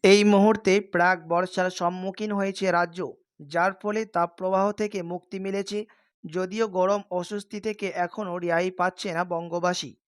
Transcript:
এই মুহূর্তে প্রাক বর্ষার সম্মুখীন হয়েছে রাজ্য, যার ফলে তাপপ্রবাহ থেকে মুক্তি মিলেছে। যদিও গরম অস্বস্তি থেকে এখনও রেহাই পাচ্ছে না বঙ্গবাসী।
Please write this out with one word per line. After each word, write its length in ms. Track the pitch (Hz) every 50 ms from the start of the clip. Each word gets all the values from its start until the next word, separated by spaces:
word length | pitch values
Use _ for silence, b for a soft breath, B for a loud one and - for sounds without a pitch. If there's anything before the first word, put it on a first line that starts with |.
| - 190
এই 100 | 202 208 208 208 208
মুহূর্তে 400 | 196 202 214 220 214 - 190 185 208 202 - -
প্রাক 240 | 170 175 180 185 175 160 160
বর্ষার 380 | 170 175 185 180 - 196 180 185 185 -
সম্মুখীন 520 | 180 175 185 185 185 196 185 - 214 214 208 202
হয়েছে 260 | 196 196 190 - 190 185 170
রাজ্য, 220 | 175 175 170 165 180 170 127 - _ _ _ _ _ 151 143 151
যার 180 | 170 175 196 190 _
ফলে 200 | - 208 208 220 226 214 -
তাপপ্রবাহ 500 | 175 170 170 _ - 185 185 190 190 196 208 208 -
থেকে 180 | 214 208 208 190 170 170
মুক্তি 260 | 175 175 _ _ - 190 190
মিলেছে। 340 | 196 196 196 196 196 202 208 214 b b b b b b _ -
যদিও 420 | 156 156 180 185 185 196 220 226 208 180
গরম 240 | 185 185 190 202 202 190 _ 180 180
অস্বস্তি 400 | 175 - 208 202 202 _ - 208 -
থেকে 200 | 220 214 214 196 190 - 175 175
এখনও 300 | 170 - 220 208 180 175 180 175
রেহাই 280 | 170 165 165 180 190 185 -
পাচ্ছে 300 | 180 185 185 - - 196 160
না 100 | 165 180 175 175
বঙ্গবাসী। 580 | 165 170 170 170 175 170 180 180 - - 131 - _ _